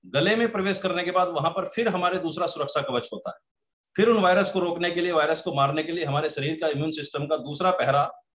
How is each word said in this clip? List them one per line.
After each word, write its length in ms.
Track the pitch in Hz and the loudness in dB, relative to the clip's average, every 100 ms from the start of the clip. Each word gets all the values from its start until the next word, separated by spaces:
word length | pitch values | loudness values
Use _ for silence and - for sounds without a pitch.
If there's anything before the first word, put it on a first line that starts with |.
| - | -2
गले 300 | 139 180 226 | 0 2 2
में 160 | 233 | 0
प्रवेश 260 | 196 190 190 | 0 -2 0
करने 260 | 185 175 | -2 -2
के 60 | 175 | 0
बाद 180 | 180 180 | 0 2
वहां 220 | 160 156 | 0 -2
पर 200 | 170 180 | -2 -4
फिर 140 | - 226 | -2 0
हमारे 300 | 180 175 180 | 0 0 0
दूसरा 280 | 160 165 170 | -4 -4 -4
सुरक्षा 360 | 151 143 151 | -4 -4 -2
कवच 260 | 139 123 - | -2 -4 -4
होता 180 | 98 - | -10 -10
है। 60 | - _ _ _ _ _ - | -12 _ _ _ _ _ 2
फिर 120 | 220 | 4
उन 140 | 220 | 6
वायरस 300 | 180 185 190 | 6 4 4
को 80 | 190 | 0
रोकने 300 | 175 170 175 | 0 0 -2
के 100 | 175 | 0
लिए, 120 | 175 | 2
वायरस 300 | 160 151 156 | 2 2 0
को 120 | 180 | -2
मारने 280 | 139 139 156 | 0 0 0
के 100 | 160 | -2
लिए 120 | 170 | -4
हमारे 260 | 147 143 156 | -2 -2 -2
शरीर 280 | 151 139 156 | -2 -4 -2
का 80 | 160 | -2
immune 220 | 139 156 | 0 -4
system 360 | 156 139 143 147 | -4 -4 -4 -2
का 100 | 156 | -4
दूसरा 340 | 131 143 180 | -4 0 0
पहरा 420 | 180 - 143 160 - _ | 2 2 2 0 -6 _